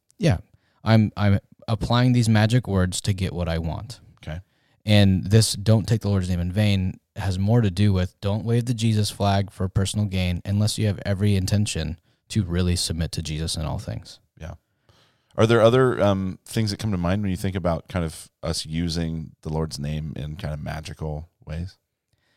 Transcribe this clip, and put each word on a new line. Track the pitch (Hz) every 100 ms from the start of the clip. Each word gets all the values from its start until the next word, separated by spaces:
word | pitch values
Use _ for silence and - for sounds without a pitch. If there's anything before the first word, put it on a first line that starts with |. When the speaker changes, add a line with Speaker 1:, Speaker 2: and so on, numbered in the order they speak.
| _ _
Speaker 1:
Yeah. | 170 92 - _ _ _
I'm, | 104 113 104 -
I'm | 101 98 - _ -
applying | 113 - 120 127
these | 123 113
magic | 110 107 123 104
words | 98 90 -
to | -
get | 95 95
what | 87 85
I | 82
want. | 82 76 110 - - _
Speaker 2:
Okay. | - 80 - _ _ _ -
Speaker 1:
And | 104 98 92
this | 87 110 107
"don't | - 98 113 -
take | 113
the | 101
Lord's | 101 90
name | 90
in | 87
vain" | 92 104 98 92 - _ -
has | 95 92
more | 98 117
to | 107
do | 85 104
with | 95 90 -
don't | 101 107 104
wave | 117
the | 117
Jesus | 117 113 110 104
flag | - 101 98 98
for | - 95
personal | - 95 107 107
gain | 92 90 87 -
unless | 101 107 -
you | 107
have | 92
every | - 98 104 101
intention | 92 104 104 82 78 85 _ _ _
to | 110
really | 90 85 90 87
submit | - 82 82
to | -
Jesus | 76 78 80 -
in | 78
all | 65
things. | - - - - _ _
Speaker 2:
Yeah. | 80 82 _ _ _ _ _ _ _ -
Are | 113
there | 117
other, | 110 123 127 98
um, | 101 98 95 90 -
things | - 107
that | 101
come | 113
to | 95
mind | 87 98
when | 101
you | 90
think | 95 92
about | 85 82 -
kind | 92 82
of | - - _
us | 82 82
using | - 80 87 82 82 82 80 -
the | 80
Lord's | 78 80 73
name | 71 76 78 -
in | 76 76
kind | 76
of | 73
magical | 73 76 78 78 78 76 80 _
ways? | - 80 90 - _ _ _ _ _